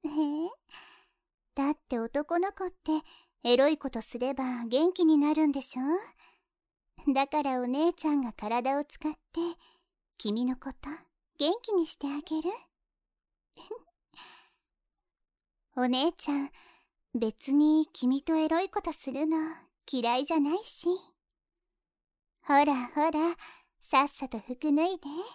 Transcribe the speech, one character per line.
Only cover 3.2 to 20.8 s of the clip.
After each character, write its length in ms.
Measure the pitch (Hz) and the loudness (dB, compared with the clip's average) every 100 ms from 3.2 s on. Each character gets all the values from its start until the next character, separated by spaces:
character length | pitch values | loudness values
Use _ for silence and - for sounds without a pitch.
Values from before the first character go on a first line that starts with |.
| _ _ | _ _
エ 140 | 240 240 | 0 4
ロ 100 | 277 | 4
い 80 | 302 | 2
こ 100 | 269 | -4
と 120 | 233 | -8
す 180 | - 233 | -8 -6
れ 140 | 247 262 | -4 -2
ば 300 | 254 247 233 | -4 -4 -2
元 280 | 247 339 | 2 2
気 120 | 359 330 | 4 4
に 120 | 311 | 6
な 160 | 294 | 4
る 140 | 302 311 | 4 2
ん 40 | |
で 120 | 277 | 2
し 160 | - 254 | -4 -4
ょ？ 40 | 269 349 440 _ - _ _ _ _ _ _ - - | -2 -2 -4 _ -20 _ _ _ _ _ _ -6 0
だ 120 | 269 277 | 2 2
か 140 | 302 | 0
ら 180 | 277 254 | 0 -2
お 60 | 247 | -2
姉 260 | 269 330 | 2 2
ち 120 | 349 311 | 2 0
ゃ 80 | |
ん 80 | 294 | 0
が 120 | 247 | 0
体 440 | - 214 233 247 277 | -6 -4 -2 0 -2
を 40 | |
使 260 | 294 - 302 | -4 -6 -6
っ 40 | |
て 40 | 302 _ - 339 330 _ _ _ _ _ _ | -6 _ -4 -4 -6 _ _ _ _ _ _
君 280 | 208 214 247 | -4 -2 -2
の 120 | 254 | -4
こ 160 | 269 | -10
と 160 | - 277 311 _ _ _ _ | -14 -14 -14 _ _ _ _
元 140 | 294 427 | 0 0
気 100 | - | -2
に 140 | 403 320 | -2 -2
し 80 | - | -4
て 100 | 277 | -6
あ 140 | 285 | -8
げ 200 | 294 320 | -6 -4
る？ 100 | 320 427 - _ _ _ _ _ _ _ _ - - 453 _ _ _ - - - _ _ _ _ _ _ _ _ _ _ _ _ _ - | -4 -8 -14 _ _ _ _ _ _ _ _ -20 -16 -16 _ _ _ -20 -20 -20 _ _ _ _ _ _ _ _ _ _ _ _ _ -2
<laughs> 0 | |
お 120 | 247 | 0
姉 260 | 254 302 | 2 2
ち 160 | - - | 0 -4
ゃ 40 | 285 | -2
ん、 160 | 277 - - _ _ _ _ 240 | -4 -10 -20 _ _ _ _ -4
別 360 | 220 - - | -4 -4 0
に 340 | 285 302 311 302 | 4 6 4 2
君 300 | - 247 269 | 0 0 0
と 140 | - 320 | 0 0
エ 120 | 311 | 2
ロ 140 | 320 | 0
い 80 | 381 | 0
こ 120 | 415 | -4
と 120 | - | -6
す 180 | 302 - | -6 -6
る 140 | 262 311 | -2 0
の 120 | 320 320 320 _ _ - | 0 -2 -8 _ _ -6
嫌 280 | 254 233 247 | -2 0 0
い 80 | 285 | 0
じ 80 | |
ゃ 60 | 330 | 2
な 120 | 285 | 2
い 100 | 349 453 | 0 -4
し。 220 | - | -4